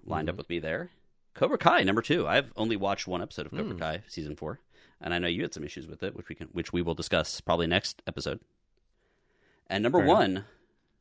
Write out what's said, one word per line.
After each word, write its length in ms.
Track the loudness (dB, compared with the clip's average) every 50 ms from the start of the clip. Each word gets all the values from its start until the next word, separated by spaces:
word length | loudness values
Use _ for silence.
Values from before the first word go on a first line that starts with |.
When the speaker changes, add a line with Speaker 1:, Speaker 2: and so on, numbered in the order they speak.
| -8
Speaker 1:
lined 240 | -6 -4 -2 -2 -2
up 40 | -4
Speaker 2:
Mm-hmm. 40 | -6
Speaker 1:
with 100 | -6 -6
me 100 | -6 -4
there. 300 | -2 -2 -4 -4 -6 -8 _ _ _ _ _ _ _ _ -2
Cobra 220 | 0 0 0 2 6
Kai, 240 | 6 6 6 6 4
number 180 | 4 2 2
two. 260 | 2 2 2 2 2
I've 240 | 2 2 2 2 0 -4
only 180 | -2 -2 0 0
watched 320 | 0 0 0 0 -2 -4
one 140 | -4 -4 -4
episode 240 | -4 -6 -8 -8 -8
of 60 | -6
Cobra 220 | -4 -6 -4 -4 -4
Speaker 2:
Hmm. 60 | -4
Speaker 1:
Kai, 240 | -4 -4 -4 -6 -8
season 280 | -10 -10 -8 -8 -8 -8
four, 240 | -6 -6 -8 -8 -8 _ _ _ _ -20 _ _ -10
and 140 | -6 -2 -2
I 60 | 0
know 80 | 0
you 160 | 0 0 -2 -2
had 100 | -4 -6
some 100 | -8 -10
issues 220 | -10 -10 -12 -12
with 140 | -12 -10 -6
it, 140 | -6 -6 -6
which 120 | -8 -12 -12
we 40 | -12
can, 120 | -12 -12
which 260 | -8 -6 -6 -6 -2 -2
we 80 | 0
will 140 | 0 0 -2
discuss 440 | -2 -2 0 2 2 2 0 -6 -6
probably 280 | 0 0 2 2 4
next 340 | 2 2 2 0 -2 -10 -8 -10
episode. 320 | -8 -8 -6 -6 -6 -6 -6 _ _ _ _ _ _ _ _ _ _ _ _ _ _ _ _ _ _ _ _ _ _ _ _ _ -4
And 140 | -2 0 2
number 160 | 4 4 6
Speaker 2:
Fair 60 | 6
enough. 120 | 8 6
Speaker 1:
one, 280 | 6 6 4 2 -2 -6 -10 _ _ _ _ _ _ _ _ _ _